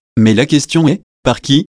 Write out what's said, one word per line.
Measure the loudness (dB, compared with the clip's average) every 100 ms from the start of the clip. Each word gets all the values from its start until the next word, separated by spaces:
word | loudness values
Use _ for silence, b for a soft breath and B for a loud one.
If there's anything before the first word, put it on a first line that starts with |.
| _ 0
mais | 2
la | 2 0
question | -2 0 0 0
est, | -2 _ _
par | -4 -4
qui ? | -2 -2